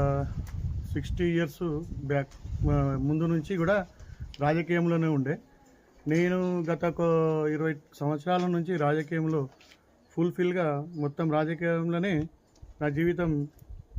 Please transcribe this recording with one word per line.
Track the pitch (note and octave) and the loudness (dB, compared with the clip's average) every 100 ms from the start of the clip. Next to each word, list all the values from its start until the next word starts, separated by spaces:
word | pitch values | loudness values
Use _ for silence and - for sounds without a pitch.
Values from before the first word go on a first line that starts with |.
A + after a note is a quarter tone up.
| C#3 C#3 C#3 - - - - - - | 2 0 -2 -6 -8 -6 -6 -6 -4
సిక్స్టీ | D3+ - - | -4 -4 0
ఇయర్స్ | F3 E3 D#3+ - F3 D3+ E3+ - | 2 2 0 -2 -4 -4 -6 -8
బ్యాక్, | C#3 C#3+ C3+ - - - - | -2 -2 -2 -10 -10 -2 2
ఆ, | C#3+ C#3 C3+ | 4 2 0
ముందు | C#3 D#3 | 0 2
నుంచి | E3 E3 D3+ F3+ | 2 0 0 0
కూడా | E3 G3+ F3 - - - - - | 2 2 0 -12 -20 -14 -14 -2
రాజకీయంలోనే | C#3+ E3 E3 F3 E3+ E3 D#3+ | 0 2 2 2 4 2 2
ఉండే. | C#3+ C3 F3+ - - - - _ - D3 | 2 0 -4 -8 -20 -20 -20 _ -10 0
నేను | E3 F3+ F#3 F#3 F3+ | 2 2 2 0 -2
గత | E3 D#3+ | -2 0
ఒక | E3+ D#3 E3+ E3 D#3+ D#3 D3+ | -2 2 2 4 4 2 0
ఇరవై | D3+ D#3+ D3+ _ - | 0 -2 -2 _ -4
సంవత్సరాల | C#3+ D3+ F3 F3+ F3+ | -2 -2 0 0 2
నుంచి | E3+ E3 F3 | 0 0 0
రాజకీయంలో | D3 D#3 D3 E3 D#3+ D#3 C3 - - - _ _ _ D#3+ | 2 2 0 -2 0 0 -2 -8 -20 -20 _ _ _ -2
ఫుల్ఫిల్గా | F3 F3 F3+ F3+ D#3 C#3+ E3 | -2 2 0 0 0 -2 -6
మొత్తం | E3 D3 D3 E3 | -4 -4 0 0
రాజకీయంలోనే | D3+ D#3 D#3 E3+ E3 E3 E3+ G3 D3+ D#3+ - _ - - - | 2 0 0 0 0 0 0 0 0 -2 -10 _ -20 -20 -4
నా | D3+ | -2
జీవితం | C#3+ E3+ E3+ E3+ D3 D3 - - - - | 2 0 2 0 0 -2 -10 -18 -18 -12